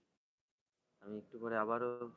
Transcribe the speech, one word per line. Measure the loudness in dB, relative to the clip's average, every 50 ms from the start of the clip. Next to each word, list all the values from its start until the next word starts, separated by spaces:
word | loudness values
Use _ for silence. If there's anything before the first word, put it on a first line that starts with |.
| _ _ _ _ _ _ _ _ _ _ _ _ _ _ _ _ _ _ _ _
আমি | -10 -8 -6 -6
একটু | -8 -8 -8 -4
পরে | -2 2 2 4
আবারও | 4 4 2 2 2 0 -2 -2 -6 -8 -10